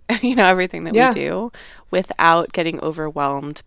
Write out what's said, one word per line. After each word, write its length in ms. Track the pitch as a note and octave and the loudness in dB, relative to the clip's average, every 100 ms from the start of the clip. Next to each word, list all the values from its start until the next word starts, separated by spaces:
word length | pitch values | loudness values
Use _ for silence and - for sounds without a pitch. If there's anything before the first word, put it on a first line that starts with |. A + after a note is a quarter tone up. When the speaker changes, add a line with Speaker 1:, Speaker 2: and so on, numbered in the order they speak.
| - | -6
Speaker 1:
<laughs> 120 | A3+ | -4
you 140 | B3 B3+ | -2 4
know, 100 | F#3+ | 4
everything 380 | F#3 F3+ E3+ E3 | 4 0 -6 -2
that 100 | G#3+ | 2
Speaker 2:
Yeah. 140 | B3+ | 2
Speaker 1:
we 40 | |
do, 380 | A3 C#3 F3+ A#3 - - - - | 2 -4 -6 -8 -12 -20 -20 -6
without 600 | F3+ G3 - E3 E3 E3 | -4 -4 0 4 4 0
getting 280 | - E3 D#3 | -4 -4 -4
overwhelmed 800 | D#3+ D#3+ D#3 D3 C#3 C#3 C#3+ D3 | -8 -6 -8 -4 -4 -4 -8 -12